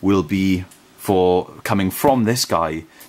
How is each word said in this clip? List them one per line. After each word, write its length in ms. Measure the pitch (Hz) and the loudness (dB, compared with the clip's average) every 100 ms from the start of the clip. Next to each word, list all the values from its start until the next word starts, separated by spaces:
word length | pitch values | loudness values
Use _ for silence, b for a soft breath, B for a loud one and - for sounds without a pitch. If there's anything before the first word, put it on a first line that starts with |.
will 220 | 92 98 | 2 0
be 420 | 78 98 95 92 90 - _ _ | 2 0 0 0 -4 -18 _ _
for 540 | - 95 90 90 - - | -2 2 2 2 -2 -10
coming 260 | - 104 95 | -4 -2 -2
from 340 | - 147 131 | 0 0 2
this 220 | 110 123 - | 0 -2 -2
guy, 380 | 87 82 80 80 B | -2 -2 -6 -12 B